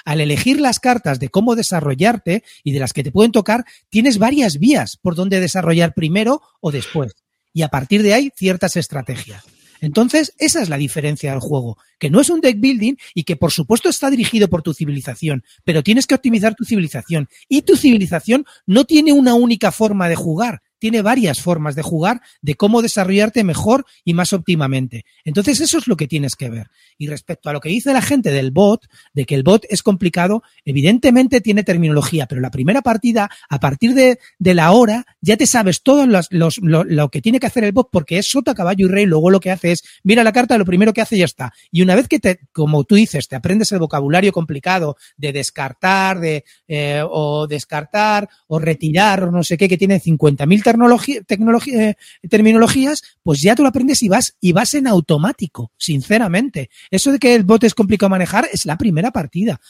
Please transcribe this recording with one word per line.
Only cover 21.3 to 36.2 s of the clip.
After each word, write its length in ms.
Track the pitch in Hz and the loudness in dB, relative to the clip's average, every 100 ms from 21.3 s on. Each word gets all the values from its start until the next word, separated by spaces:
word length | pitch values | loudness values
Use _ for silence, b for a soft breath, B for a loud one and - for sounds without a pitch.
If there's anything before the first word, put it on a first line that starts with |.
| 131 | -2
formas 340 | 175 170 151 | -2 -2 -4
de 80 | 139 | -6
jugar, 380 | 156 165 180 240 b b | -4 -2 -2 -4 b b
de 140 | 143 | -8
cómo 280 | 147 202 233 | -2 2 2
desarrollarte 600 | 226 214 185 196 214 233 | 0 -2 0 0 0 0
mejor 420 | 196 156 208 262 - b | -2 0 2 2 -2 b
y 100 | - | -4
más 180 | 170 180 | -2 0
óptimamente. 720 | 196 165 165 135 135 127 117 - _ | -2 -2 -2 0 -2 -6 -10 -20 _
Entonces, 360 | 160 151 208 269 | -6 -2 0 0
eso 180 | 311 339 | 0 -2
es 100 | - | -2
lo 80 | 180 | -2
que 100 | 147 | -2
tienes 300 | 156 139 - | -4 -4 -6
que 140 | 120 | -10
ver. 180 | 113 107 _ _ - | -12 -14 _ _ -14
Y 120 | 151 | -12
respecto 400 | 147 - 165 - | -12 -12 -12 -8
a 40 | |
lo 80 | 147 | -8
que 80 | 156 | -4
dice 240 | 220 277 | -4 0
la 100 | 262 | 0
gente 280 | 175 285 202 | 0 -2 0
del 220 | 139 131 | -2 0
bot, 340 | 143 202 226 _ b b | 2 2 2 _ b b
de 120 | 139 127 | -8 -4
que 80 | |
el 80 | 139 | 0
bot 220 | 135 214 - | 2 2 2
es 120 | 202 | -4
complicado, 600 | - 190 180 175 180 220 b b | 0 0 -2 0 -2 -2 b b
evidentemente 760 | - 139 151 240 277 247 254 254 | -6 0 2 4 4 4 4 2
tiene 240 | 226 208 | 2 0
terminología, 640 | 196 175 160 147 - 160 131 | 0 0 2 0 0 -4 -4
pero 140 | 127 | -6
la 120 | 127 | -6
primera 300 | 135 151 254 | -4 0 0
partida, 460 | 254 220 240 226 202 B B | 0 0 0 0 -2 B B
a 100 | 143 | -2
partir 360 | 139 135 233 | -2 0 0
de, 260 | 262 254 247 b b | 4 4 2 b b
de 160 | 185 | 2
la 160 | 175 160 | 4 6
hora, 340 | 220 233 226 - - | 6 4 0 -8 -8
ya 160 | 165 220 | 0 2
te 100 | 277 | 2
sabes 340 | 247 190 156 | 2 0 0
todo 240 | - 294 262 | 2 4 4
los, 220 | 190 | 2